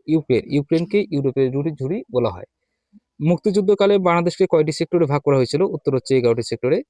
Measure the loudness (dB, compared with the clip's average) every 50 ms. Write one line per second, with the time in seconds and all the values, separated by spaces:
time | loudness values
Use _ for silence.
0 | -2 -2 -2 -2 0 0 0 0 0 -2 -2 -4 -2 0 -2 -2 -2 0 -2 -2
1 | -2 -2 -2 -2 -2 -2 -2 0 -2 -2 -2 -2 -4 -6 -6 -6 -6 -6 -6 -6
2 | -8 -6 -4 -2 -2 -2 -4 -8 -14 -20 _ _ _ _ _ _ _ _ _ -20
3 | _ _ _ -4 0 0 0 0 0 0 0 0 2 2 2 2 4 2 2 2
4 | 2 2 2 2 0 0 0 0 0 2 2 2 2 2 -2 -4 -4 -2 0 0
5 | 0 2 0 0 0 2 2 2 2 0 0 0 0 -2 -2 -4 -4 -2 -2 -2
6 | 0 0 2 2 4 2 2 0 -2 -6 -6 -4 -2 0 0 0 -2 _